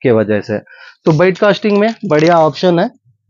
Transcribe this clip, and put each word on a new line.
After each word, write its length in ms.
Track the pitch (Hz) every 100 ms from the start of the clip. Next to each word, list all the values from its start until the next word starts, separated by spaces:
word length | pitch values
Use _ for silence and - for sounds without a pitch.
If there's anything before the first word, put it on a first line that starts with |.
के 80 | 135
वजह 300 | 110 104 104
से। 180 | 101 104 - - - _
तो 140 | 175 156
byte 200 | 185 180
casting 400 | 208 190 220 202
में 160 | 220 226 208
बढ़िया 300 | 151 160 170
option 400 | 156 139 180 170
है, 120 | 233 - _ _